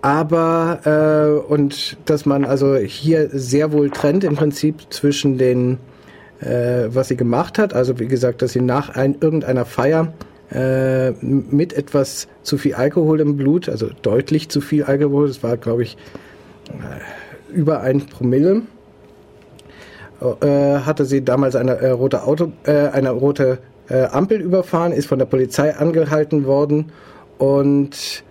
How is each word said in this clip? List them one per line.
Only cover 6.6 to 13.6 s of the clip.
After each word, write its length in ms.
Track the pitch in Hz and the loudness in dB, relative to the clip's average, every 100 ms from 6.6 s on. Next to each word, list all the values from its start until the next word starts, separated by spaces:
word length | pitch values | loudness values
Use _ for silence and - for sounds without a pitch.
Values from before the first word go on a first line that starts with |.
| 120 123 113 | 0 0 0
was 220 | 123 131 | -2 -2
sie 80 | 123 | 0
gemacht 400 | 123 120 175 - | 0 0 0 0
hat, 140 | 208 | 0
also 260 | 123 127 123 | 0 0 -2
wie 80 | 117 | -2
gesagt, 340 | 131 123 120 | 0 0 0
dass 120 | 127 | -2
sie 80 | 123 | 0
nach 340 | 127 131 143 131 | 0 0 -2 -2
ein-, 220 | 135 139 | -2 2
irgendeiner 460 | 160 156 131 131 120 | 0 0 -2 -2 -2
Feier, 480 | - 131 160 160 - - - - | 0 0 2 -2 -6 -20 -20 -10
äh, 560 | 127 131 131 131 131 131 | -4 -2 0 0 0 -2
m-, 360 | - 120 135 - | -4 -2 -2 0
mit 220 | 143 170 | 0 0
etwas 560 | - - 143 - - - - | -4 -2 -2 -2 -6 -14 -14
zu 140 | - 143 | -6 -2
viel 180 | 147 - | -2 0
Alkohol 440 | 139 175 156 156 | 0 2 0 2
im 160 | 147 143 | 0 0
Blut, 320 | 135 170 | 2 0